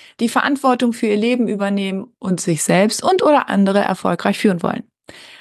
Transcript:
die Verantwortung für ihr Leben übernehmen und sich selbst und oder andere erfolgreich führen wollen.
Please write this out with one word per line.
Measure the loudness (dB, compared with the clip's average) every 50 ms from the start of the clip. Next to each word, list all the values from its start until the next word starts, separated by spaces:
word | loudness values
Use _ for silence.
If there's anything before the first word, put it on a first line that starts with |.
| -20 -14 _ -4
die | -2 -2
Verantwortung | 0 0 0 0 -2 0 0 0 0 2 0 -2 -2
für | -2 -2
ihr | 0 0
Leben | 0 0 0 0 0 0
übernehmen | -2 -2 -2 -2 -2 -2 -2 -4 -4 -6 -8 -10 -12 _ -8
und | -4 -4 -4 -2
sich | -2 -2 -2 -2 0
selbst | 2 2 4 4 2 0 -2 0
und | 0 2 2
oder | 4 4 4 2 2 0
andere | 0 2 2 4 2 2
erfolgreich | 2 0 -2 -2 -2 -4 -2 -2 -2 -2 0 2
führen | 2 0 2 0 -2
wollen. | -4 -4 -6 -8 _ _ _ _ -20 -20 -20 -20 -20 -20 -20